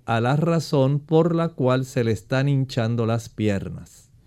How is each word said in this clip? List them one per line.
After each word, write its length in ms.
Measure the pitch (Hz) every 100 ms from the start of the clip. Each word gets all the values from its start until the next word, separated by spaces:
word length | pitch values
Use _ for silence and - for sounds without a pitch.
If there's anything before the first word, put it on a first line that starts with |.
| -
a 160 | 117
la 140 | 120 147
razón 640 | 165 165 - 147 131 143
por 360 | 147 160 170 170
la 140 | 165
cual 360 | - 127 127 131
se 180 | 131
le 80 | 113
están 380 | 110 - 131 139
hinchando 560 | 139 131 - 113 117 113
las 240 | 117 -
piernas. 840 | - 208 196 180 87 - - - -